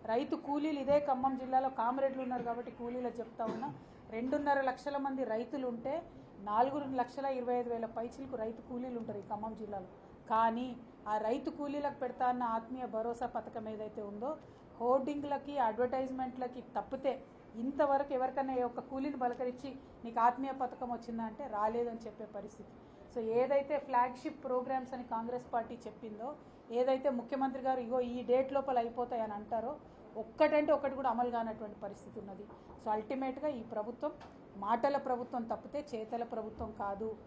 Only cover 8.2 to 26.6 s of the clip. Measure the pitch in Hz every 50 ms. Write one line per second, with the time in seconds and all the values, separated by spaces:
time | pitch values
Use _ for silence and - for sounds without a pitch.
8.2 | 269 262 254 226 220 226 226 233 - - 240 240 254 254 247 233 220 226 208 202
9.2 | 196 - 220 208 214 226 220 190 220 202 202 196 180 - - - - - - -
10.2 | - - 226 220 226 226 226 240 254 254 233 - - - - - - 208 214 214
11.2 | 208 220 240 269 262 320 320 - 285 285 285 294 285 285 285 - 262 240 233 -
12.2 | 254 247 247 247 247 226 226 226 226 - 254 254 254 226 214 220 226 240 233 233
13.2 | 254 240 - 233 220 233 - 233 220 220 220 214 220 214 - 233 208 202 202 208
14.2 | 233 277 311 302 - - - - - - - - 226 247 254 269 262 262 294 285
15.2 | 277 285 277 277 277 285 285 277 240 220 214 220 247 240 269 262 262 262 262 262
16.2 | 262 254 240 254 247 240 - 254 233 - - 208 202 - 269 262 - 277 233 -
17.2 | - - - - - - - 226 233 269 277 277 302 277 277 269 277 277 277 254
18.2 | 262 254 254 285 269 262 262 247 247 240 247 269 - - 262 269 269 302 285 254
19.2 | 247 240 240 240 254 247 247 - - 269 262 - - - - - - 233 233 240
20.2 | 226 247 247 254 269 269 262 269 262 247 254 - 254 240 240 226 - 240 233 226
21.2 | 226 220 208 - 285 - 214 208 214 220 226 240 240 240 226 226 226 220 - -
22.2 | 220 202 - 202 196 - - - - - - - - - - - - - - 247
23.2 | 226 220 226 240 254 269 277 277 277 277 302 277 285 269 254 240 247 254 247 -
24.2 | - 311 311 - - 254 247 254 247 262 262 262 254 - 269 247 240 - 233 226
25.2 | 226 233 247 240 - - - 233 226 226 247 226 - 214 214 - - 220 208 202
26.2 | 226 269 302 - - - - -